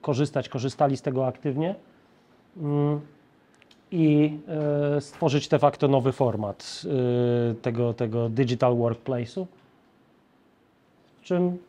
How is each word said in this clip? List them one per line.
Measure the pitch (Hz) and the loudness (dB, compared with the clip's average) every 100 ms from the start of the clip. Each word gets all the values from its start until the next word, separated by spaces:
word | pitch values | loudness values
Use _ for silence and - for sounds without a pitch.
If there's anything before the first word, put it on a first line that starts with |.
korzystać, | - 131 143 135 - | -2 0 0 -2 -6
korzystali | 127 131 - 143 135 | -6 -6 0 0 0
z | |
tego | 147 127 131 | -2 -2 -2
aktywnie. | - 151 135 165 208 - _ _ _ _ _ _ 190 | -4 -6 -2 -4 -6 -14 _ _ _ _ _ _ -10
Mm, | 147 147 147 147 147 _ _ _ _ _ _ _ _ | -2 0 0 -2 -8 _ _ _ _ _ _ _ _
i, | 180 156 147 151 151 - 156 147 147 147 143 | 2 4 4 2 0 -8 -4 -2 0 0 0
e, | |
stworzyć | 139 - 160 143 - | -4 -2 2 2 2
de | 208 | 4
facto | 147 - 143 | 4 4 2
nowy | 135 127 | 4 2
format, | - 127 107 104 98 - - - 135 123 120 120 120 120 | 2 0 0 -6 -8 -14 -12 -4 -2 0 2 2 2 0
e, | |
tego, | 117 127 117 120 | -2 -4 -2 -2
tego | 113 117 117 117 | -2 -2 -2 -2
digital | 117 127 123 127 120 | 0 0 2 2 2
workplace'u, | 117 113 - 123 117 - 185 - _ _ _ _ _ _ _ _ _ _ _ _ _ _ _ _ | 0 -2 -4 -6 -6 -8 -10 -14 _ _ _ _ _ _ _ _ _ _ _ _ _ _ _ _
w | |
czym | - 180 180 180 | -2 0 2 -2